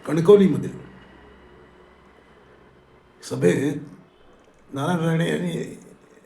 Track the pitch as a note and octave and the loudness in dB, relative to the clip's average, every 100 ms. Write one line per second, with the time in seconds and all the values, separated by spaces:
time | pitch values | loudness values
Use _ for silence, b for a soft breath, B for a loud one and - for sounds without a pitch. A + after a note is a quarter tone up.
0 | - D#3 E3 G3+ F#3 C3+ - - - - | -6 0 6 8 6 2 -6 -12 -18 -20
1 | - - - - - - - - - - | -20 -20 -20 -20 -20 -20 -20 -20 -20 -20
2 | - - - - - - - - - - | -20 -20 -20 -20 -20 -20 -20 -20 -20 -20
3 | _ - - C3 E3 D3 C#3 - - - | _ -20 -12 0 0 2 -2 -6 -10 -20
4 | - - - - - - - C3+ D3 F3+ | -20 -20 -20 -20 -20 -20 -14 -6 -2 -2
5 | E3 E3 E3 D#3 F3 E3 - - - - | 0 0 0 -2 -4 -6 -10 -14 -20 -20
6 | - - | -20 -20